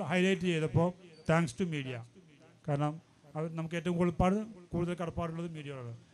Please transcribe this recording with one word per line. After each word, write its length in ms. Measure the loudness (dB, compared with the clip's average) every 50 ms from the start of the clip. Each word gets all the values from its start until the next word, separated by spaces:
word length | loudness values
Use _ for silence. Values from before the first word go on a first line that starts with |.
| 0 0
ഹൈലൈറ്റ് 360 | 2 4 4 4 4 2 2 2
ചെയ്തപ്പോൾ, 380 | 2 2 2 2 4 4 2 2 0 -4 -12 -20 -20 -6 0 2
thanks 240 | 4 4 4 2 0 -2
to 60 | -2
media, 340 | -2 -2 -2 -4 -4 -6 -8 -10 -12 -18 -20 -20 -20 -20 -20 -20 -20 -20 -10 -4
കാരണം 280 | -2 0 0 0 0 -2 -4 -10 _ _ _ -20 -12 -8
അവർ 120 | -6 -6 -4 -4 -6
നമുക്ക് 180 | -6 -4 -4 -4
ഏറ്റവും 160 | -2 0 2 2
കൂടുതൽ 180 | 2 2 4 4
പാട്, 160 | 4 4 4 2 0 -4 -10 -16 -12 -6 -2
കൂടുതൽ 200 | -2 -2 -2 -2 -4
കടപ്പാടുള്ളത് 500 | -4 -6 -4 -4 -4 -4 -4 -6 -8 -8 -8
മീഡിയകളാണ്. 380 | -10 -10 -10 -10 -10 -10 -10 -12 -12 -16 -20